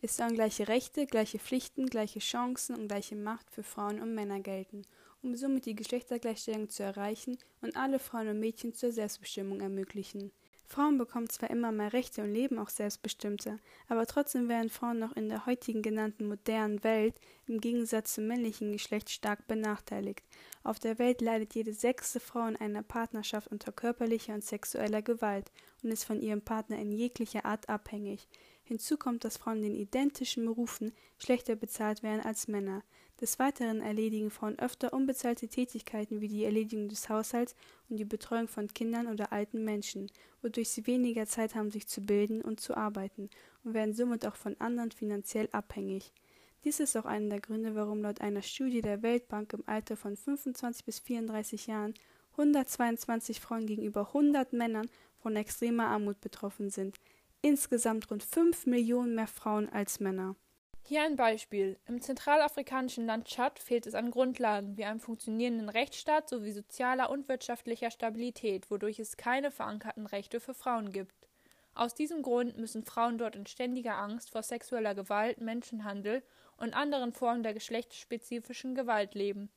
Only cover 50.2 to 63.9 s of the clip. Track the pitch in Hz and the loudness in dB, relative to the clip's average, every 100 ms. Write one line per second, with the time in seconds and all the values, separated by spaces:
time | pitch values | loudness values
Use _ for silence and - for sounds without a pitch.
50.2 | - 277 - 247 247 233 - - - 240 | -2 -2 -2 -4 -4 -6 -8 -10 -4 -2
51.2 | 226 214 214 208 - 214 208 226 - - | 0 -2 -4 -6 -4 -2 -2 -4 -14 -20
52.2 | _ - 294 294 254 - 240 233 - 226 | _ 4 6 6 4 2 2 2 0 -2
53.2 | - 226 - 226 220 214 214 208 208 285 | 0 -8 -4 -4 -2 -2 0 0 2 6
54.2 | 294 285 262 240 233 220 226 - - _ | 8 6 4 2 2 0 -2 -8 -20 _
55.2 | 226 214 214 - 240 233 226 214 202 202 | -2 0 0 0 2 4 4 2 0 -2
56.2 | - - 202 - 202 196 190 - _ - | -6 -6 -6 -4 -4 -2 -4 -6 _ -20
57.2 | _ _ 294 285 - 240 226 220 - 208 | _ _ 4 6 4 4 4 2 0 -6
58.2 | - - 339 339 - 247 233 240 247 226 | 0 6 6 6 4 4 6 4 2 0
59.2 | 220 - - 214 208 - 202 - 196 190 | 0 -2 0 2 2 0 -2 0 0 0
60.2 | 190 196 _ _ _ - - 294 302 277 | -2 -6 _ _ _ -16 -2 2 2 4
61.2 | 233 220 - 208 190 190 - 240 - 269 | 4 4 -2 0 0 0 -6 -6 -4 -4
62.2 | - 294 294 285 269 262 254 247 226 220 | 6 6 6 2 -2 -2 -2 -2 -2 -2
63.2 | 226 - 254 - - 240 226 | -4 0 0 0 0 0 2